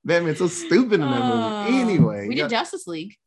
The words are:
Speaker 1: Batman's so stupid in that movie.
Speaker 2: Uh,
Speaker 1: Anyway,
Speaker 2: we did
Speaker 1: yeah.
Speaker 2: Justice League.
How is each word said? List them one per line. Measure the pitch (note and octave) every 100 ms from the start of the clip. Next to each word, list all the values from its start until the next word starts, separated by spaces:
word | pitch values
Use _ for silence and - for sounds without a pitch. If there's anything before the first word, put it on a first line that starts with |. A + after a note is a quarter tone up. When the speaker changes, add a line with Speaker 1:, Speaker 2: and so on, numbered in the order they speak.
Speaker 1:
Batman's | - E3+ E3+ D#3
so | F3+
stupid | - - F#3 B3+ G3+
in |
that | C#3 B3
movie. | - A#3+ A3 G#3+ A3 C4
Speaker 2:
Uh, |
Speaker 1:
Anyway, | A#3 F3 - G#2 G#2
Speaker 2:
we |
did | C4
Speaker 1:
yeah. | C#4+
Speaker 2:
Justice | A#3 E4+ F#4 -
League. | E3 F#3 -